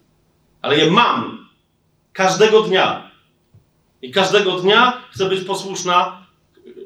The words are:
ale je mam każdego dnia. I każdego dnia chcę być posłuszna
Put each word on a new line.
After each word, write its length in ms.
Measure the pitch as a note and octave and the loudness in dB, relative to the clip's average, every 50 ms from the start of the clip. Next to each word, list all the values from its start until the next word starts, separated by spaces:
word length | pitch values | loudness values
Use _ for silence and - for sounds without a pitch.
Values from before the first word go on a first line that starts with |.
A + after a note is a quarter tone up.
| _ _ _ _ _ _ _ _ _ _ _ _ | _ _ _ _ _ _ _ _ _ _ _ _
ale 160 | - C3 C#3+ D#3 | -4 -2 0 2
je 120 | D#3 D#3+ | 2 2
mam 580 | F#3 A#3+ - - - A#2+ A2 - - - - _ _ _ _ _ _ _ _ _ _ _ _ _ | 2 2 2 2 0 -4 -6 -10 -14 -18 -20 _ _ _ _ _ _ _ _ _ _ _ _ _
każdego 500 | - - F#3+ F#3 D#3 - G#3+ A3 G#3+ A3 | -6 -2 -2 0 2 2 4 4 4 2
dnia. 480 | - F3 F#3+ F3 C3 G2+ - - - - _ _ _ _ _ _ _ _ _ _ _ _ _ _ _ _ _ _ | 2 2 0 0 0 -2 -4 -6 -12 -18 _ _ _ _ _ _ _ _ _ _ _ _ _ _ _ _ _ _
I 80 | C3 B2 | -16 -4
każdego 420 | - G3 F#3 - F#3+ G#3 F#3+ F#3 | -2 0 0 2 2 2 2 0
dnia 500 | F3+ F#3 E3+ G3 G#3+ A#3 B3 B3 A#3+ - - - | -2 0 2 2 4 4 4 2 0 -4 -10 -14
chcę 180 | - - F#3+ F#3 | -6 -4 -2 -2
być 160 | F#3+ F#3+ F3 | -2 -4 -4
posłuszna 800 | F#3+ F#3+ - F#3+ G3 F#3 - - F3+ F3 F3+ F#3 - - - - _ _ _ _ _ _ _ _ - - - - | -4 -6 -6 -6 -8 -10 -6 -4 0 0 0 0 -2 -6 -12 -20 _ _ _ _ _ _ _ _ -20 -20 -20 -20